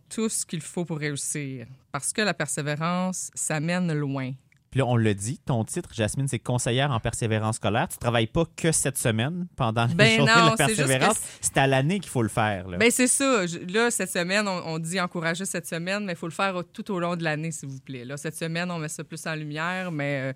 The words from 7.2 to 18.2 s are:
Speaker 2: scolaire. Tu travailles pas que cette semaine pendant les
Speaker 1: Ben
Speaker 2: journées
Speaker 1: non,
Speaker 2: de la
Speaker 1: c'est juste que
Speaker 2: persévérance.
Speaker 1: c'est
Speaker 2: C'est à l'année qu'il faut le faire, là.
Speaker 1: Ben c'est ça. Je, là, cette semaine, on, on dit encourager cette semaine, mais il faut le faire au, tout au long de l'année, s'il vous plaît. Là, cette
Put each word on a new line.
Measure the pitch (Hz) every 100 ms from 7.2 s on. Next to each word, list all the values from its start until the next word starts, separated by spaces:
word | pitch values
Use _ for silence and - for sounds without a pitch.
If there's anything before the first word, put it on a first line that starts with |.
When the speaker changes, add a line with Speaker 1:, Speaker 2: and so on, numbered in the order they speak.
| 113 110 110 110
Speaker 2:
scolaire. | 110 110 170
Tu | -
travailles | 120 117 113
pas | 170 165 -
que | 170
cette | 151 143 -
semaine | 127 110 127 180 175 -
pendant | 123 110 117
les | 170
Speaker 1:
Ben | 214 226
Speaker 2:
journées | 220
Speaker 1:
non, | 226 226
Speaker 2:
de |
la | 226
Speaker 1:
c'est | 226
juste | 214
que | -
Speaker 2:
persévérance. | 131 170 220
Speaker 1:
c'est | - - -
Speaker 2:
C'est | -
à | 139
l'année | 135 139 202
qu'il | -
faut | 131
le | 110
faire, | - 107 98 92
là. | 90
Speaker 1:
Ben | 226
c'est | 233 247
ça. | - 269 240 175
Je, | 170 180
là, | 202 240
cette | - 185
semaine, | 190 175 196 214
on, | 185 -
on | 160
dit | 160 185
encourager | 180 180 165 165
cette | 190 180 165
semaine, | 165 175 202 202
mais |
il | 170
faut | 170
le |
faire | - 196 180
au, |
tout | 170 - 220
au | 185
long | 170 175
de | 165
l'année, | 151 160
s'il | - 139
vous | 135
plaît. | - 131 120
Là, |
cette | 143